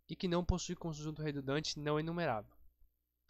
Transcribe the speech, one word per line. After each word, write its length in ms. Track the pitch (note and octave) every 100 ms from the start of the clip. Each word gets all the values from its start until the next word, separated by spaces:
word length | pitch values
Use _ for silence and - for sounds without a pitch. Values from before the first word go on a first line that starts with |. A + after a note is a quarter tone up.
| -
e 80 | D#3+
que 100 | F#3
não 160 | F3
possui 320 | F3 F3+ -
conjunto 460 | F3+ E3 D3 D3+ D3+
redundante 580 | D#3 C#3+ C3+ C#3+ D3+ D3+
não 220 | D3 D3+
enumerável. 560 | D#3+ E3+ D#3 A2 G#2+ - - _ - _ _ _